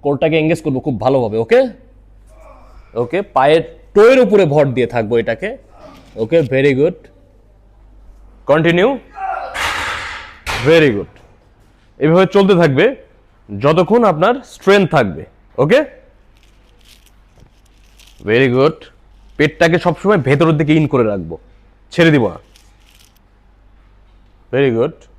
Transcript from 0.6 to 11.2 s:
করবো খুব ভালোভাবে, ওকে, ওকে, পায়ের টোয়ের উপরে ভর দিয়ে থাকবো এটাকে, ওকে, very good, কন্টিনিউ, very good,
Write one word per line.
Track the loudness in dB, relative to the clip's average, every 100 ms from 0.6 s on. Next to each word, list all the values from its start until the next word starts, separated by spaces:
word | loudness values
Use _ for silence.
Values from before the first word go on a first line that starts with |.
| -4
করবো | -6 -6
খুব | -4 -2
ভালোভাবে, | 0 -2 -4
ওকে, | 0 0 0 -6 _ -20 _ -20 -20 -20 -20 -20 -20 -20 -14 -8
ওকে, | -4 -4 -4 0
পায়ের | 2 2 0 -16 -4 4
টোয়ের | 4 4 4
উপরে | 2 2
ভর | 2 0 0
দিয়ে | -2 -2
থাকবো | -2 -2
এটাকে, | -2 -6 -8 -12 -20 -20 -20 -20 -20 -10
ওকে, | -2 0 0 0
very | 0 2
good, | -2 -4 -20 _ _ _ _ _ _ _ -20 -20 -20 -20 -20 _ -2
কন্টিনিউ, | 0 2 2 0 -2 -10 -12 -10 -10 -10 -8 -8 -8 -10 -12 -14 -16 -20 -18 -12 -6 2
very | 2 2 0
good, | -8 _